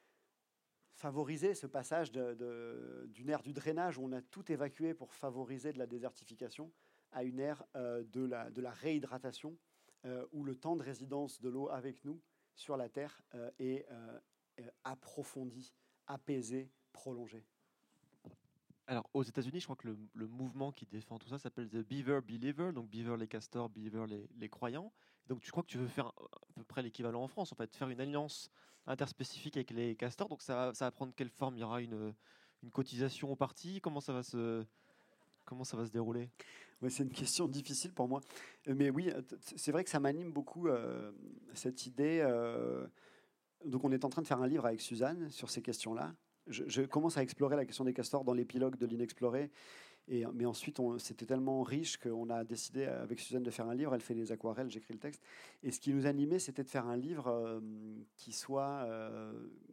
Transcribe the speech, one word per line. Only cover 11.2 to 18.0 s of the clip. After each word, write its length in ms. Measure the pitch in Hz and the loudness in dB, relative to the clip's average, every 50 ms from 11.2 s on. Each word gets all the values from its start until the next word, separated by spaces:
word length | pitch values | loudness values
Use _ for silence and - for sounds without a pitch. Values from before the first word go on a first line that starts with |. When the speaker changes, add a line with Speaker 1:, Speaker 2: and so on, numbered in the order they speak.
| 147 139 - - | -2 -2 -4 -4
Speaker 1:
de 80 | - 127 | -4 -2
l'eau 200 | 123 135 139 147 | -2 0 0 0
avec 340 | 151 131 123 135 123 - - | -2 -2 -2 -4 -6 -6 -8
nous 140 | 143 156 165 - _ _ _ _ _ _ | -8 -8 -8 -10 _ _ _ _ _ _
sur 220 | - - - 143 135 | -14 -4 -2 0 0
la 120 | 127 113 | 0 -2
Terre, 320 | - 143 143 147 - - - _ - | -2 -4 -4 -4 -6 -14 -20 _ -10
euh, 160 | 123 117 123 - - | -8 -8 -8 -6 -2
est, 260 | 135 127 131 135 147 - | 0 0 0 0 -2 -6
euh, 280 | 131 117 113 113 117 123 - _ _ _ _ _ _ - | -14 -14 -14 -12 -14 -14 -16 _ _ _ _ _ _ -16
euh, 80 | 123 127 - _ - | -16 -16 -16 _ -10
approfondi, 920 | 127 131 127 - - - 147 135 - - 139 131 127 117 127 127 - - _ _ _ _ _ _ - | -10 -10 -10 -12 -14 -8 -8 -8 -8 -6 -8 -8 -8 -8 -10 -14 -16 -18 _ _ _ _ _ _ -10
apaisé, 640 | 143 135 - - 143 131 120 110 123 131 135 135 _ _ _ _ - | -10 -8 -2 0 0 0 0 0 -2 -4 -4 -4 _ _ _ _ -20
prolongé. 520 | - - 131 127 120 120 107 107 113 110 _ _ _ _ _ _ _ _ _ _ _ | -12 -10 -8 -6 -6 -8 -10 -10 -16 -18 _ _ _ _ _ _ _ _ _ _ _